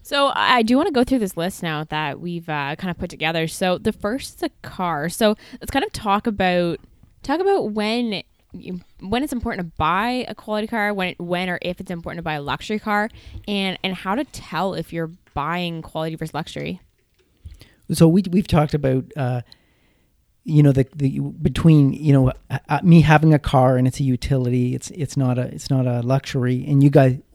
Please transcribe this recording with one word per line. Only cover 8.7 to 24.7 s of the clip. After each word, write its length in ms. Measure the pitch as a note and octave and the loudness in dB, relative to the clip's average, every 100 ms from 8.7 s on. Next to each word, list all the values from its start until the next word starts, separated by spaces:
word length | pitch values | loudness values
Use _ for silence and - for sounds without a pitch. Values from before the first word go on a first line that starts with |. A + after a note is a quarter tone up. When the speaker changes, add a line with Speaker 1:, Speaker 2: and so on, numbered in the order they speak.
| F3+ - _ | -12 -14 _
Speaker 1:
when 220 | F#3+ A3+ | -4 -4
it's 120 | D4 | -2
important 320 | B3 A#3 A3+ F3 | -4 -6 -6 -8
to 100 | - | -2
buy 480 | D#3 F3+ A#3 B3+ A#3+ | 0 0 0 -2 -6
a 60 | |
quality 320 | - - G#3+ G#3+ | -10 -6 -4 -4
car, 280 | A#3 G#3 | -2 -2
when 140 | G3+ F3+ | -2 -4
it, 120 | - | -4
when 300 | F3 F3 F#3 | -4 -4 -2
or 80 | F3 | -4
if 180 | F3 F3+ | -6 -8
it's 120 | F#3 | -10
important 300 | F3 E3 D3+ | -10 -10 -8
to 20 | |
buy 120 | E3 | -6
a 80 | D3+ | -6
luxury 360 | C#3+ C3+ - G#3+ | -4 -6 -6 -6
car, 320 | - G#3 G#3+ - - - - | -2 -2 -2 -8 -18 -14 -6
and, 320 | G3+ F#3+ F3+ | -4 -4 -4
and 100 | F#3+ | -6
how 200 | F#3 F#3+ | -6 -4
to 100 | A3 | -4
tell 480 | D4+ - - D#3+ F#3+ | -6 -10 -8 -4 -4
if 220 | D#3+ E3+ | -4 -6
you're 160 | E3 E3 F3 _ | -6 -8 -10 _
buying 480 | - C#3+ F3 F3 E3 | -8 -4 -4 -4 -8
quality 340 | - D#3+ D#3+ D#3+ | -10 -8 -6 -6
versus 160 | D#3+ | -8
luxury. 480 | D3 E3+ D3 D3 F3+ _ _ _ _ _ _ - - - _ - | -8 -10 -8 -8 -10 _ _ _ _ _ _ -20 -20 -20 _ -6
Speaker 2:
So 160 | D#3+ E3 | 2 4
we, 140 | F3 F#3 | 4 0
we've 180 | F3+ F#3 | -2 0
talked 240 | E3+ D3 | 0 0
about, 320 | D3+ C#3 C3 B2+ | -2 -2 -2 -4
uh, 280 | - B2+ B2 - _ _ _ _ _ _ _ _ _ | -6 -4 -4 -8 _ _ _ _ _ _ _ _ _
you 180 | - D3+ | 0 4
know, 100 | D3 | 6
the, 140 | C3+ C3 D3+ | 4 0 -2
the, 240 | C#3 C#3 | -4 -2
between, 720 | C#3 - D3 B2+ E3 D#3 C#3 | -6 -4 -4 2 6 6 6
you 220 | - D3+ | 2 4
know, 180 | C#3 C3 - - | 4 4 0 -6
uh, 80 | B2+ - | -8 -4
uh, 100 | D3 | 0
me 200 | F#3+ E3 | 8 8
having 320 | D#3 D#3 D#3 | 10 8 6
a 40 | D3+ | 4
car 380 | - C#3 B2+ C3 | 4 4 4 4
and 100 | B2+ | 2
it's 140 | - | 0
a 40 | |
utility, 720 | C3+ B2+ - C3+ B2 B2 B2 | 0 -2 0 -2 0 0 0